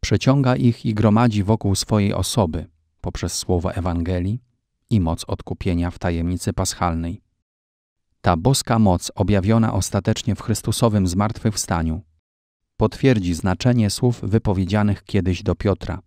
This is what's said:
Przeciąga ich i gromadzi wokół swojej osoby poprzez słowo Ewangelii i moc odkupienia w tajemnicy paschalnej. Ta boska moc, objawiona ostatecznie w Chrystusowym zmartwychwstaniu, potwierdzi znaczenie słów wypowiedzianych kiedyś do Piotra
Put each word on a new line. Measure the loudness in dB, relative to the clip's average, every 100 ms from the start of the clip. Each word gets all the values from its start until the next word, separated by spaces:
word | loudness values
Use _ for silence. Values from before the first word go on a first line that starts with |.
Przeciąga | 0 0 4 4 2 2
ich | 2 2 -2
i |
gromadzi | 2 4 4 4 2
wokół | 0 0 0
swojej | -2 0 0 0
osoby | -2 -2 0 0 -2 -10 _ _ _
poprzez | -10 -6 -6
słowo | -6 -2 -2 -2
Ewangelii | -4 -4 -2 -2 -2 -2 -6 _ _ _ _ _
i | 0
moc | 0 -2
odkupienia | -6 -8 -8 -6 -2 -2 -2
w | -4
tajemnicy | -4 -2 -2 -2 -4
paschalnej. | -4 -4 -2 -2 -2 -6 -10 _ _ _ _ _ _ _ _ _ _
Ta | 0 2
boska | 2 0 2 4
moc, | 4 2 -2
objawiona | -2 2 2 4 2 2
ostatecznie | 0 -2 -2 0 -2 -2
w | -4
Chrystusowym | -2 -4 -2 0 2 4 2
zmartwychwstaniu, | 0 -2 0 -2 -2 -4 -2 -2 -4 -8 _ _ _ _ _ _ _
potwierdzi | -2 2 2 4 0
znaczenie | -2 0 0 2 2 0
słów | 0 -2 -2
wypowiedzianych | 0 0 0 -2 0 2 0 -2
kiedyś | -2 -2 0 -2
do | -2
Piotra | -2 -2 -2 -4 -10